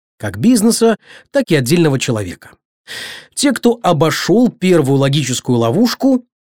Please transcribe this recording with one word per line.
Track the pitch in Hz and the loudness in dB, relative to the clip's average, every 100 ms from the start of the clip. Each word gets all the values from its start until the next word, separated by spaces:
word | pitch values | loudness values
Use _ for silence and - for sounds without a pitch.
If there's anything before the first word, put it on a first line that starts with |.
| _ _ | _ _
как | 104 101 | -10 -2
бизнеса, | 196 247 226 220 226 208 _ - _ | 0 2 2 2 0 0 _ -20 _
так | 277 - | -4 0
и | 151 | 0
отдельного | 120 175 160 135 | 2 2 2 0
человека. | - 110 90 - - _ _ _ - - - - - | -2 -4 -6 -12 -20 _ _ _ -18 -16 -14 -18 -14
Те, | - 285 | -4 -4
кто | - 240 233 | 0 0 0
обошел | 180 156 160 - - 208 247 | 0 2 0 0 0 2 2
первую | - 185 170 131 139 | 0 2 2 2 0
логическую | 135 143 127 123 - 123 | 0 0 -2 -4 -2 0
ловушку, | 117 160 240 - 269 254 - _ | 0 0 0 0 -2 -2 -4 _